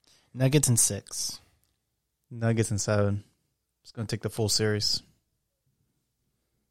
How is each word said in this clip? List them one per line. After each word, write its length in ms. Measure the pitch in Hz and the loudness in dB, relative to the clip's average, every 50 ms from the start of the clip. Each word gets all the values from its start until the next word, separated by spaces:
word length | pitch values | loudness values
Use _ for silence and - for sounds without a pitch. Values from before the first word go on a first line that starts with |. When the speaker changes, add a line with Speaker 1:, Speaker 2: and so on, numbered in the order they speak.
| _ _ _ _ _ _ - | _ _ _ _ _ _ -2
Speaker 1:
Nuggets 340 | 123 131 135 143 151 147 131 | 0 2 4 4 4 4 4
in 80 | 117 | 4
six. 640 | 113 - - 101 95 - - - - - - - - _ _ _ _ _ _ _ _ _ _ _ _ _ _ _ _ _ - | 4 2 2 0 -4 -10 -10 -8 -8 -8 -8 -8 -12 _ _ _ _ _ _ _ _ _ _ _ _ _ _ _ _ _ -16
Speaker 2:
Nuggets 400 | 127 117 117 113 117 113 110 - | -8 -2 0 0 2 2 2 0
in 80 | 107 95 | 0 -2
seven. 460 | - - 107 104 101 101 101 101 - _ _ _ _ _ _ _ _ _ _ _ | 0 0 2 2 2 2 0 -2 -6 _ _ _ _ _ _ _ _ _ _ _
It's 100 | - - | -20 -16
gonna 140 | - 117 107 | -12 -10 -8
take 140 | - 117 101 | -8 -8 -6
the 80 | - 107 | -6 -6
full 220 | - - 110 98 | -4 -2 0 0
series. 520 | - - 110 110 107 104 - - - - - _ _ _ _ _ _ _ _ _ _ _ _ _ _ _ _ _ _ _ _ _ _ _ _ _ _ _ _ _ _ _ _ _ | 0 0 0 0 0 0 -2 -2 -4 -4 -8 _ _ _ _ _ _ _ _ _ _ _ _ _ _ _ _ _ _ _ _ _ _ _ _ _ _ _ _ _ _ _ _ _